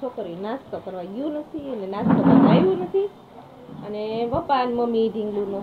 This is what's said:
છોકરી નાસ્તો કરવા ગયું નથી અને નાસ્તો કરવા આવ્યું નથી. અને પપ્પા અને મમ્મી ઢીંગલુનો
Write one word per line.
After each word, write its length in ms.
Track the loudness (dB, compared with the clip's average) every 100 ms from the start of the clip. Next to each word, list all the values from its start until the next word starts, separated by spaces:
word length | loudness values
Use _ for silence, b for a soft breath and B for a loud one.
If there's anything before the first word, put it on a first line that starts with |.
છોકરી 340 | -10 -8 -10 -8
નાસ્તો 400 | -8 -8 -10 -12
કરવા 240 | -10 -10
ગયું 300 | -8 -6 -6 -6
નથી 280 | -8 -10 -8
અને 140 | -8 -6
નાસ્તો 320 | -2 2 4
કરવા 280 | 6 8 8
આવ્યું 280 | 6 4 2
નથી. 260 | 0 -2 -2 -6 -20 -20 -20 -20 -18 -14 -10
અને 180 | -8 -4 -4 -2
પપ્પા 300 | -2 0 0
અને 120 | 2
મમ્મી 340 | 0 0 2 2
ઢીંગલુનો 500 | 0 -4 -2 -2 -4